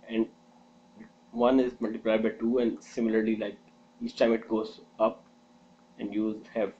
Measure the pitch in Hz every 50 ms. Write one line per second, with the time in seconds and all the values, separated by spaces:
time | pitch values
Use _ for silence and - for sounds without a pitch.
0 | - - 113 113 113 - - _ _ - _ - - _ _ - _ _ _ -
1 | - - _ _ _ - - 117 120 123 131 135 127 123 120 - 113 107 113 113
2 | - 113 110 110 110 110 - - 117 117 123 127 120 113 - - - - - 127
3 | 117 110 110 110 110 110 110 107 104 101 101 - _ - _ _ - _ _ -
4 | 120 117 - - 127 117 117 110 - - 113 107 110 - - - - _ _ -
5 | 110 110 - - - - _ - _ _ _ - - _ - _ _ _ - -
6 | 110 101 101 107 110 110 107 110 - - - 117 104 95 -